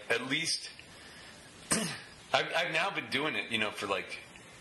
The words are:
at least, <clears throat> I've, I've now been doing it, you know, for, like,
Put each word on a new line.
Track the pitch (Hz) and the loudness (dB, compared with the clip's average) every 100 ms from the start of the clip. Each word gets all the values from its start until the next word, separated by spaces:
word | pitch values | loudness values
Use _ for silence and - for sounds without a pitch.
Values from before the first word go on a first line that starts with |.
| - | 2
at | 117 131 | 2 4
least, | 151 160 - - - - - - - | 2 2 0 -2 -12 -16 -16 -16 -16
<clears throat> | - - - - - | -16 -16 -16 -12 0
I've, | 226 175 127 - - - 135 156 160 | 2 2 -4 -8 -16 2 4 4 2
I've | 175 | 2
now | 160 196 | 2 2
been | 160 117 | 0 0
doing | 127 151 107 | 2 2 0
it, | 104 | 2
you | 110 | 2
know, | 107 | 2
for, | - 101 | 0 0
like, | 92 - - - - - - | 0 0 -8 -12 -16 -16 -18